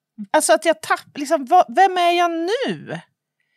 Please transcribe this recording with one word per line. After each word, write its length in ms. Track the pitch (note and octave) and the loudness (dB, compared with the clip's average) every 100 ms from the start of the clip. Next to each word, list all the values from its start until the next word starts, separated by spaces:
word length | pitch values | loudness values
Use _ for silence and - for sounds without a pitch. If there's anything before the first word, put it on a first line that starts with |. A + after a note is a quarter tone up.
| _ - G#3 | _ -18 -2
Alltså 200 | D#4 D4+ | 0 2
att 120 | D#4+ | 2
jag 180 | E4 D#4 | 2 -2
tapp-, 340 | - F#4 - - | -2 -6 -6 -12
liksom, 260 | C#4 D#4 | -4 -4
vad, 300 | B3+ F4+ - A#3+ | 2 2 2 2
vem 220 | F#4+ F#4 | 2 4
är 140 | F4 | 2
jag 180 | F4 F4 | 2 0
nu? 680 | E4 E4+ B4 F#4+ D3+ - D#3+ - _ _ _ _ | -2 -4 -2 -4 -6 -10 -12 -14 _ _ _ _